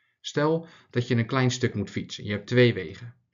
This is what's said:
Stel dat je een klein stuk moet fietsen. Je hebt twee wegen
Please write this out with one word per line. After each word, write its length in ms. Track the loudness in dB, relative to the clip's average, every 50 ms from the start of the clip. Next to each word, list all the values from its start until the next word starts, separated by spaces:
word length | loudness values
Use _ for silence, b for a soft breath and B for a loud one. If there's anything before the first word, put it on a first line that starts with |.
| _ _ _ _
Stel 460 | -14 -6 -2 0 0 2 0 0 -2 B B B B B
dat 180 | B -2 0 2
je 80 | 2
een 100 | 0 0
klein 260 | 0 0 0 2 2
stuk 220 | 2 0 0 -2 0
moet 160 | -2 -6 -6
fietsen. 340 | -6 -8 -8 -8 -10 -12 -8
Je 80 | -6
hebt 160 | -6 -6 -4 2
twee 260 | 4 6 6 6 6
wegen 420 | 2 -4 -8 -10 -14 -16 -18 -18 _ _ _